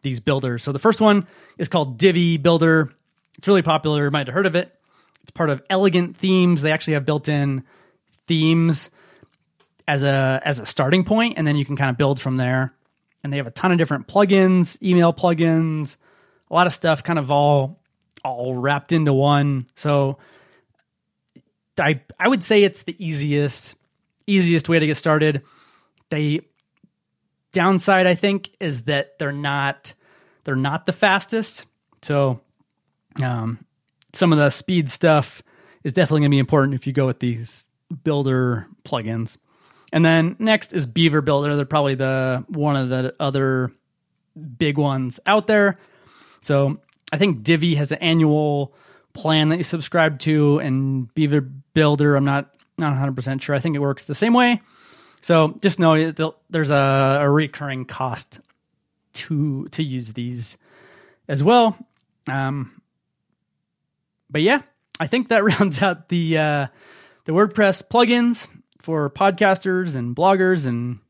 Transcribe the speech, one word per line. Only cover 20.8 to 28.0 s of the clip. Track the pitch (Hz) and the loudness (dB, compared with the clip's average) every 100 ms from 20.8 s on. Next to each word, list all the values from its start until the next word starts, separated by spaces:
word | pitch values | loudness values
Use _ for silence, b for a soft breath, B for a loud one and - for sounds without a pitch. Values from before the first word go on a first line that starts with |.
| _ _ _ _ _ _ _ _ _ - | _ _ _ _ _ _ _ _ _ -2
I, | 143 151 _ - | -2 -2 _ -4
I | 208 | 0
would | 262 | 0
say | 170 214 | 2 2
it's | 202 - | 2 0
the | - 175 | -14 -10
easiest, | 170 151 147 143 143 - - - _ _ _ _ - | -8 -6 -2 0 -2 -4 -16 -20 _ _ _ _ -2
easiest | 196 175 165 151 | 0 2 0 2
way | 165 | 0
to | 151 | 2
get | 147 | -2
started. | 170 151 151 143 b b b b b b _ | 0 2 2 0 b b b b b b _
They, | 151 151 156 - _ _ _ _ _ _ _ _ _ _ | -4 -2 -4 -6 _ _ _ _ _ _ _ _ _ _
downside, | 190 175 190 - 190 | 0 2 2 4 4